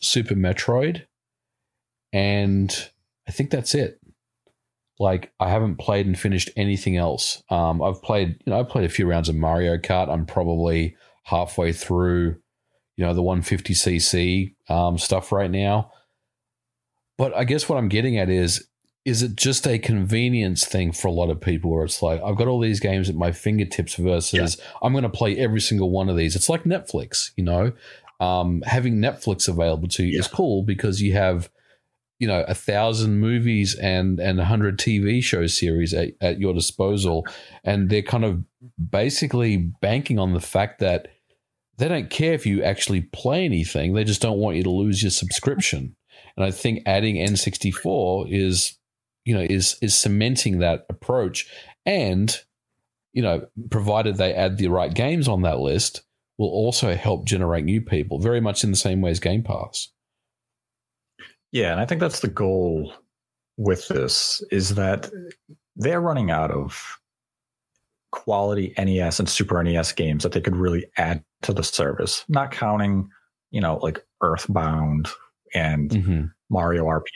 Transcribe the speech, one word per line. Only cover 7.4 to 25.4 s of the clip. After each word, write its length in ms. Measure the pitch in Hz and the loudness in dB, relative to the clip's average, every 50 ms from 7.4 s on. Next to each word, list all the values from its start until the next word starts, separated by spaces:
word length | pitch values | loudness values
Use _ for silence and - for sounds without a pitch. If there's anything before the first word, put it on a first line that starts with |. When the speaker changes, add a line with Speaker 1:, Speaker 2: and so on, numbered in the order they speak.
| _ - | _ -2
Speaker 1:
Um, 320 | 95 87 85 82 82 82 73 | 0 0 2 2 2 0 0
I've 180 | 95 95 - | -2 -2 -4
played, 400 | - - 113 104 95 85 - - - | -4 -2 0 0 0 0 -2 -4 -4
you 60 | - | -2
know, 80 | 98 113 | 0 0
I've 100 | 127 - | -2 0
played 160 | - 127 92 | 0 0 0
a 40 | 85 | 0
few 180 | - - 95 | 0 0 2
rounds 220 | 87 85 85 82 82 | 2 2 2 2 0
of 60 | 80 | 0
Mario 420 | 78 80 80 82 85 90 85 85 | 0 2 2 2 2 2 0 0
Kart. 320 | 85 - - 95 92 92 69 | -2 -2 0 0 0 2 0
I'm 160 | 78 82 80 | 0 -2 -2
probably 680 | - - 95 87 85 85 82 85 85 82 82 82 85 - _ _ _ _ _ _ | -2 -2 -2 0 0 0 0 0 2 2 0 0 -2 -4 _ _ _ _ _ _
halfway 480 | - 85 87 87 - - - 87 85 82 | -2 -2 -2 -2 -2 -2 -2 -2 -2 -2
through, 640 | - - - 90 87 90 90 87 87 87 82 80 - _ _ _ _ _ _ _ _ _ _ _ | -4 -4 -2 0 2 2 2 2 2 0 0 -2 -4 _ _ _ _ _ _ _ _ _ _ _
you 100 | - 90 | -2 -2
know, 80 | 85 87 | 0 2
the 80 | 90 | 2
one 200 | 87 90 92 90 87 | 0 2 0 0 0
fifty 300 | - 101 90 - - 92 | 0 -2 -2 0 -2 0
C 240 | - - 95 90 85 | 0 2 2 2 2
C, 560 | - - - 90 87 90 92 95 95 92 - _ _ - | 2 2 2 2 2 2 2 0 -2 -4 -8 _ _ -2
um, 280 | 80 85 87 87 87 | 0 2 2 2 0
stuff 340 | 85 - - 95 92 92 - | 0 0 0 0 0 0 0
right 200 | 104 98 101 90 | 0 0 0 0
now. 400 | 90 95 101 101 101 107 117 - - _ _ _ _ _ _ _ _ _ _ _ _ _ _ _ _ _ _ _ _ _ _ _ _ | 0 0 2 2 2 0 -2 -4 -12 _ _ _ _ _ _ _ _ _ _ _ _ _ _ _ _ _ _ _ _ _ _ _ _
But 180 | - 131 135 - | -2 -2 0 2
I 80 | 92 127 | 0 2
guess 240 | 120 143 151 - | 2 0 0 0
what 100 | - 160 | 0 0
I'm 120 | 135 117 101 | 0 2 2
getting 280 | 101 107 117 131 120 | 2 2 2 2 2
at 120 | 107 92 92 | 2 2 2
is, 380 | 92 92 90 85 90 - - _ _ _ _ _ _ _ _ | 2 2 2 2 0 -2 -6 _ _ _ _ _ _ _ _
is 160 | 135 120 110 | -2 0 0
it 140 | 123 120 104 | 0 -2 0
just 320 | - - 131 131 - - | 0 0 0 0 0 0
a 100 | 139 120 | 0 0
convenience 880 | 113 - - 113 101 92 95 110 113 120 123 123 117 104 92 90 - - | 0 2 0 2 2 2 2 2 2 2 2 2 2 0 0 0 0 -2
thing 260 | - - 98 90 85 | 0 0 0 0 0
for 160 | 82 - - | -2 0 -2
a 40 | 95 | 0
lot 180 | 85 85 87 85 | 0 2 0 0
of 100 | 78 - | -2 -2
people 300 | - 92 85 80 85 85 | 0 -2 -2 0 0 0
where 140 | 80 80 78 | 0 0 0
it's 160 | 78 - - | -2 -2 -2
like, 180 | - 82 80 82 90 | 0 0 0 -2 -2
"I've 120 | 104 101 | -4 -2
got 120 | 104 117 | 0 0
all 120 | 127 127 120 | 0 0 0
these 200 | 117 110 107 101 | 0 0 0 0
games 280 | - 101 95 95 92 | 0 0 0 0 0
at 80 | 98 82 | -2 0
my 160 | 80 87 87 | 0 0 0
fingertips" 640 | 85 - - 107 107 107 101 90 - - 85 - - | -2 -2 -2 0 0 0 0 -2 -2 -6 -6 -4 -4
versus, 640 | - 85 92 87 85 82 - - 90 85 85 82 | -2 0 2 2 0 0 0 0 0 0 0 -2
Speaker 2:
Yeah. 80 | - - - - - | -6 -10 -18 -10 -4
Speaker 1:
"I'm 120 | - 123 131 | 0 0 2
gonna 160 | 139 123 110 | 2 0 -2
play 280 | - - 120 104 98 | 0 0 0 0 2
every 240 | 85 | 0